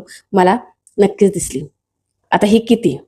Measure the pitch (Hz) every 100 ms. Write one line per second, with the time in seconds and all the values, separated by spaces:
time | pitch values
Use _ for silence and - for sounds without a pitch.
0 | - - _ 190 180 233 - _ _ -
1 | 196 - 196 180 - 131 151 _ _ _
2 | _ _ - 185 208 220 226 226 180 135